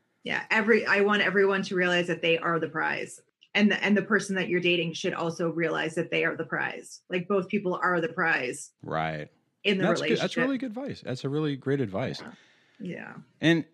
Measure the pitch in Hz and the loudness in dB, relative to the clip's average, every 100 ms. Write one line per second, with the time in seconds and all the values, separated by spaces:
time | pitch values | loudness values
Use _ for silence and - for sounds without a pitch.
0 | _ _ - - - 214 208 - - 190 | _ _ -6 -6 0 2 4 4 4 4
1 | 202 202 185 196 196 190 196 185 180 175 | 4 4 4 4 4 2 0 0 2 2
2 | 175 160 170 165 175 165 156 156 156 143 | 2 0 2 2 2 0 -2 -2 -2 -2
3 | - - _ _ _ 202 208 190 190 202 | -6 -12 _ _ _ 2 4 4 2 2
4 | - 208 190 190 175 175 175 175 165 156 | 4 2 2 -2 0 0 2 2 0 -4
5 | 185 - 165 160 170 160 160 160 160 165 | -4 -2 -4 -2 -2 -2 -2 -2 -2 -2
6 | 165 165 160 160 160 156 131 - - - | -2 0 -2 -2 -4 -4 -4 -6 -14 -20
7 | - 185 175 202 185 208 180 180 180 175 | -6 -6 0 -2 0 -2 -2 -2 0 0
8 | 160 170 165 156 127 135 - _ - 78 | 0 -2 0 0 -2 -6 -12 _ -6 -2
9 | 80 78 76 _ _ _ 196 190 185 165 | -2 -4 -8 _ _ _ 0 2 2 2
10 | 143 - 190 247 254 262 262 214 269 - | 2 0 0 0 0 -2 -4 -6 -8 -8
11 | - 127 139 147 156 139 131 139 110 95 | -8 -6 -4 -2 -2 -2 0 0 0 -2
12 | 123 71 - - _ _ _ - 185 - | -4 -6 -10 -18 _ _ _ -14 -10 -10
13 | - - - _ 151 165 - | -12 -16 -20 _ 2 2 0